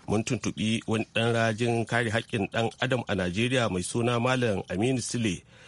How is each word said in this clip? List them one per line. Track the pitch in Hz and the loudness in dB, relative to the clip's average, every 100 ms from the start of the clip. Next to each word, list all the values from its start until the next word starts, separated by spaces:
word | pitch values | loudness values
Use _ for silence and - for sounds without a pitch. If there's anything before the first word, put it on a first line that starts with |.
| - | -2
Mun | 104 | -2
tuntuɓi | 113 120 101 - 110 113 - | 0 -2 -2 -2 0 0 0
wani | 110 - | -2 -2
ɗan | - 117 | 0 2
rajin | 117 113 107 120 117 | 2 2 0 0 0
kare | 110 117 120 | 0 0 0
haƙƙin | 113 - 117 95 | 0 -2 -2 -2
ɗan | - 113 - | 0 -2 -2
adam | 127 127 107 | -2 0 0
a | |
Najeriya | 98 90 90 123 131 113 | 0 0 0 0 2 0
mai | 92 | 0
suna | 90 120 117 120 | -2 -2 0 2
Malam | 123 131 120 95 - | 2 2 2 0 -2
Aminu | 90 120 131 | 0 0 0
Sule | - 127 110 85 - - | -2 -2 -2 -2 -8 -20